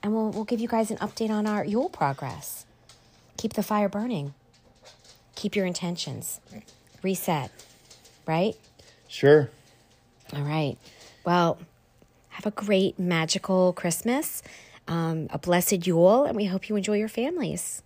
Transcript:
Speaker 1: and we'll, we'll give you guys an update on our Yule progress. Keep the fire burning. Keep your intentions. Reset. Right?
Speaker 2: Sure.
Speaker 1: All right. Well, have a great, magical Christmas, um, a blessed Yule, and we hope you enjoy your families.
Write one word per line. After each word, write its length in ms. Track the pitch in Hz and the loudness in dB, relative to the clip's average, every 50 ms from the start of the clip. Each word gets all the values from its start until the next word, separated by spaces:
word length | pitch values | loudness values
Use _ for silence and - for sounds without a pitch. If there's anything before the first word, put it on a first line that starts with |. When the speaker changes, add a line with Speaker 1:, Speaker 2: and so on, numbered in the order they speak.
Speaker 1:
and 100 | - 208 | 0 0
we'll, 180 | 214 220 220 220 | 0 0 0 0
we'll 140 | 185 202 220 | -2 -4 -4
give 140 | - 247 220 | -2 -2 -2
you 60 | 226 | -2
guys 240 | 233 - 226 220 214 | 0 0 0 0 0
an 60 | 220 - | -2 -6
update 320 | - 208 - - 226 214 | -6 -8 -4 -4 -2 -2
on 160 | 214 214 208 | 0 0 0
our 180 | 214 208 208 175 | 0 0 -2 -2
Yule 240 | 202 202 233 277 381 | -2 0 -2 -2 -2
progress. 760 | - - 156 139 135 - 147 127 107 - - - - - - _ _ _ _ - - _ _ _ _ - _ _ _ | -2 -2 -2 -2 -2 -2 -6 -10 -10 -10 -12 -14 -14 -14 -16 _ _ _ _ -20 -20 _ _ _ _ -20 _ _ _
Keep 160 | - - 220 | -8 -6 -4
the 100 | - - | -4 -4
fire 260 | 196 - 214 208 208 196 | -2 0 0 0 0 0
burning. 460 | 202 202 214 247 240 165 143 143 143 _ _ _ _ _ _ _ _ _ _ - - _ _ - - _ _ _ _ | -2 -2 -4 -4 -4 -4 -6 -8 -10 _ _ _ _ _ _ _ _ _ _ -20 -20 _ _ -20 -20 _ _ _ _
Keep 180 | - - 208 - | -6 -6 -2 -2
your 120 | 208 190 | 0 -2
intentions. 760 | 180 175 - 180 175 175 175 - 156 127 110 - - - - _ - - 214 - - - _ _ _ _ - | 0 -2 -4 -4 -4 -4 -4 -6 -8 -8 -10 -10 -10 -12 -12 _ -20 -20 -20 -20 -20 -20 _ _ _ _ -6
Reset. 500 | - 190 190 175 - - 170 147 123 98 - - - - - _ _ - - - _ - - _ _ | -2 -2 -2 -2 0 0 0 0 -2 -6 -10 -18 -20 -20 -20 _ _ -20 -20 -20 _ -20 -20 _ _
Right? 300 | - 160 160 180 220 - - _ - _ _ - - - _ _ | -2 0 2 0 0 -2 -6 _ -20 _ _ -20 -20 -20 _ _
Speaker 2:
Sure. 440 | - - - - 139 147 151 139 - - - _ - _ _ _ _ _ _ _ _ _ _ _ - - | -16 -6 4 8 8 10 8 8 2 -6 -18 _ -20 _ _ _ _ _ _ _ _ _ _ _ -14 -8
Speaker 1:
All 80 | 147 | -6
right. 340 | 143 143 151 160 156 139 - - - - - - - - - - _ | -4 -4 -2 -2 -2 -2 -4 -8 -14 -20 -20 -20 -20 -20 -20 -8 _
Well, 340 | 175 175 175 175 170 - - - - _ _ _ _ _ _ - _ _ _ _ _ | 0 2 4 4 2 0 -2 -8 -20 _ _ _ _ _ _ -20 _ _ _ _ _
have 160 | - - - | -18 -8 -6
a 40 | 214 | -6
great, 480 | 208 - 214 202 208 190 190 180 - - | -6 -6 0 2 4 4 4 2 0 -2
magical 760 | 185 180 175 165 160 160 - 185 - - 190 185 185 180 175 | -2 0 2 2 0 0 -2 -4 -2 0 2 4 4 4 2
Christmas, 680 | - - 175 170 - - 226 240 277 320 - - - - - - - - - - - _ - | 0 -2 -2 -2 -2 -2 0 0 0 -2 -4 -8 -10 -14 -16 -20 -20 -20 -20 -20 -16 _ -4
um, 400 | 165 165 165 165 165 160 151 - | -2 -2 -2 -2 -2 -4 -4 -6
a 80 | - 160 | -6 -6
blessed 480 | - 175 175 180 175 - 202 180 170 | 0 2 2 2 4 2 0 0 0
Yule, 380 | 185 170 165 175 185 214 254 294 | 2 4 8 8 8 8 6 4
and 120 | 285 262 | 2 0
we 100 | 214 208 | -2 -2
hope 220 | 190 180 190 - - | -2 -2 -4 -4 -2
you 60 | 214 | -4
enjoy 220 | 208 190 208 208 208 | -2 -2 0 0 0
your 100 | 214 220 | -2 -2
families. 720 | - - 233 285 359 349 240 165 147 180 - - - - - | -4 -4 -4 -2 -2 -2 -4 -4 -4 -6 -6 -8 -10 -12 -14